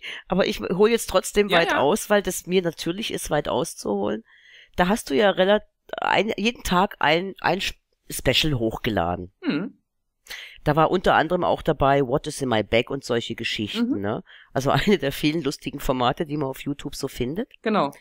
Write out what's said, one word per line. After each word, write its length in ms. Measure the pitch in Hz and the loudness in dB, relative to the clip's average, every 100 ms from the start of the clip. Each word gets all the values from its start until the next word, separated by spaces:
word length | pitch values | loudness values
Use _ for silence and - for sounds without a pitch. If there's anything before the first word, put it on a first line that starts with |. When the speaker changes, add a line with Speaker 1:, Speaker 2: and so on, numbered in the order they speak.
| - - - | -8 -14 -2
Speaker 1:
aber 180 | 185 - | 0 2
ich 140 | - | 0
hol 280 | - 175 214 | -2 4 4
jetzt 180 | 233 - | 4 2
trotzdem 400 | 185 - 208 202 | 0 2 2 2
Speaker 2:
Ja, 100 | 175 | 4
Speaker 1:
weit 120 | 170 | 2
Speaker 2:
ja. 60 | 302 | 2
Speaker 1:
aus, 320 | - - - | 2 2 2
weil 120 | 208 | 2
das 240 | 190 180 - | 2 -4 0
mir 160 | 185 | 0
natürlich 500 | 170 151 - 185 220 | 0 -2 -6 -6 -6
ist, 180 | - - | -6 -2
weit 180 | 151 - | -2 0
auszuholen. 760 | 113 165 - 214 202 202 214 - _ - - - - | -2 -2 -6 -6 -2 -2 -4 -10 _ -20 -20 -10 0
Da 120 | 180 | 0
hast 220 | 220 - | 0 0
du 40 | |
ja 160 | 269 208 | 2 4
relat-, 360 | 170 185 214 - _ - - | 4 4 4 0 _ -14 -6
ein, 340 | - - 196 - | 0 2 2 0
jeden 260 | 202 240 | -2 -2
Tag 340 | - 180 196 - | 0 2 2 0
ein, 340 | 143 160 196 - | 0 2 0 -4
ein 200 | - 180 | -2 -2
Sch-, 140 | - - _ _ - | -2 -8 _ _ -14
Special 440 | - - 123 156 135 | -4 0 2 0 0
hochgeladen. 720 | 113 - 117 101 85 90 90 - | -2 -2 -2 0 0 -2 -8 -8
Speaker 2:
Hm. 360 | 339 143 220 - _ _ _ _ - - - - | -4 -4 -4 -10 _ _ _ _ -18 -16 -16 -6
Speaker 1:
Da 100 | - 143 | 0 2
war 140 | - | 2
unter 240 | 185 190 | 2 4
anderem 300 | 117 151 180 | 4 4 0
auch 180 | 123 110 | 0 0
dabei 440 | - 156 139 139 131 | 0 2 2 4 2
What 200 | 135 - | -2 -4
is 120 | - | -6
in 80 | 131 | 0
my 140 | 113 | 0
bag 260 | 101 117 - | 2 2 0
und 160 | 135 | -4
solche 300 | - 120 - | -2 -2 -2
Geschichten, 560 | 113 113 - 104 214 233 269 | -6 -6 -4 -4 -2 -2 0
Speaker 2:
Mhm. 40 | |
Speaker 1:
ne? 240 | 98 - - - - | -2 -4 -8 -20 -6
Also 180 | 135 131 | -2 0
<laughs> 140 | 151 190 | 2 4
eine 20 | 190 | 2
der 140 | 139 | 0
vielen 300 | - 151 160 | -2 0 0
lustigen 380 | 135 - - 143 | -2 -6 -8 -6
Formate, 440 | - 127 123 143 | -2 0 0 0
die 120 | 160 147 | -4 -4
man 120 | 135 | -4
auf 120 | 131 | -6
YouTube 340 | - 143 151 - | -8 -8 -8 -8
so 120 | 135 | -8
findet. 420 | - 123 165 254 - | -4 -4 -4 -8 -6
Speaker 2:
Genau. 280 | 233 202 143 - | -2 0 0 -4